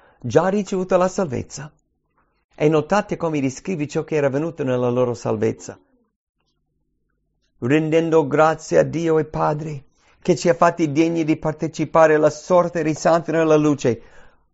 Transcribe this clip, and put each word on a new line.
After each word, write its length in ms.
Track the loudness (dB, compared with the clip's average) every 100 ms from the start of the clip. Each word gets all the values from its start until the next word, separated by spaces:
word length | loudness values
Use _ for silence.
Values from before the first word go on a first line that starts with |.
| _ _
già 260 | 0 2 2
ricevuto 480 | -2 -2 -4 0 0
la 120 | 0
salvezza. 640 | -2 -6 -6 -10 -14 -18 _ _ _ _ _ _ _ _
E 140 | -2 0
notate 480 | 2 0 -2 -2 -6
come 240 | -4 -2
descrive 480 | -4 -6 -8 -6 -6
ciò 160 | -6
che 100 | -4
era 140 | -2 0
avvenuto 340 | 0 -4 -6
nella 260 | -4 -2 0
loro 260 | 0 -2
salvezza. 640 | -2 -4 -2 -2 -4 -12 -20 _ _ _ _ _ _ _ _ _ _ _ _ _ _ _ _ _ -8
"Rendendo 680 | 0 0 2 0 2 2 2
grazie 520 | 2 2 0 0 0
a 40 |
Dio 360 | 2 0 0 0
e 60 |
Padre, 600 | -2 -2 -4 -4 -8 -12 -16 _ _ _
che 160 | -2 0
ci 120 | 2
ha 60 |
fatti 380 | 2 2 2 0
degni 320 | 0 0 0
di 120 | -2 -2
partecipare 800 | -4 -6 -6 -6 0 4 6
alla 160 | 6 2
sorte 520 | 0 0 2 2 -2
dei 120 | -4
santi 380 | -2 2 0 0
nella 240 | 0 4 4
luce, 440 | 2 0 -2 -2 -6 -20 -20 _ _